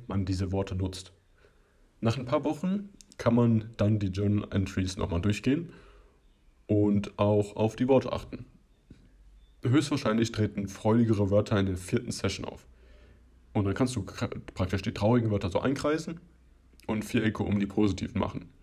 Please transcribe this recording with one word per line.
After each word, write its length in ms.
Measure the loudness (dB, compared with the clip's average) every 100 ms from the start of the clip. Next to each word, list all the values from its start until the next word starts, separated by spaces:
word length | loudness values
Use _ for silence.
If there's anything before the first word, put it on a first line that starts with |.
| -4
man 180 | -2
diese 280 | -2 -2 -2
Worte 240 | -2 -2 -4
nutzt. 380 | -4 -6 -14 -20 _ _ _ _ _ _ _ _
Nach 180 | -2 -2
ein 80 | -2
paar 180 | -2
Wochen 460 | -2 -2 -2 -2 -6 -16 -20 -4
kann 160 | 2
man 380 | 4 4 2 0 0
dann 200 | 2 2
die 120 | 0
Journal 380 | 0 0 0 0
Entries 460 | -2 0 -2 -4 -4
nochmal 240 | -2 0
durchgehen 480 | 0 0 0 0 -2 -14 -20 -20 -20 _ _ _ _ _ -2
und 500 | 2 4 2 0 0
auch 380 | 2 2 0 -2
auf 200 | -2 0
die 120 | 4
Worte 260 | 4 4
achten. 320 | -4 -8 -14 -16 -20 _ _ _ -20 -20 -20 -20 -20 -20 _
Höchstwahrscheinlich 680 | 2 2 4 0 0 2 0
treten 360 | 0 -2 -2 -6
freudigere 640 | -2 2 4 4 4 4
Wörter 280 | 2 2 2
in 60 | 0
der 120 | -2
vierten 340 | -2 -4 -2
Session 340 | -4 -4 -4 -8
auf. 220 | -12 -18 -20 -20 -20 -20 -20 -20 _ _
Und 120 | -2 0
dann 80 |
kannst 220 | 0 0 -2
du 80 |
kra-, 260 | -8 -8 -8 -8 -10
praktisch 300 | -4 -2 -2
die 100 | -4
traurigen 380 | 0 2 4 2
Wörter 180 | 0 0
so 100 | 0
einkreisen 600 | 0 0 0 -2 -4 -12 -16 _ -20 _ _ -14 -6
und 180 | -4
Vierecke 380 | -2 0 0 0
um 180 | -2 0
die 60 | 0
positiven 540 | 2 2 0 -4 -4
machen. 260 | -4 -6 -14 -20